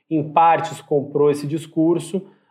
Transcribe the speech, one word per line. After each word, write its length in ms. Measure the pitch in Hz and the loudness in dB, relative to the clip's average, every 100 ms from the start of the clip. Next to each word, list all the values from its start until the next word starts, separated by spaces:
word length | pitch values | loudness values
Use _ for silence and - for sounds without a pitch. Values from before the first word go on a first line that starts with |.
| _ | _
em 220 | 156 151 | -4 0
partes, 480 | 156 165 156 - - | 2 4 4 -2 -10
comprou 500 | - 147 127 147 147 | -2 -2 -2 0 2
esse 160 | 147 147 | 0 -4
discurso, 800 | 156 - 160 160 170 - 190 - _ _ | -8 -6 0 0 0 -4 -8 -10 _ _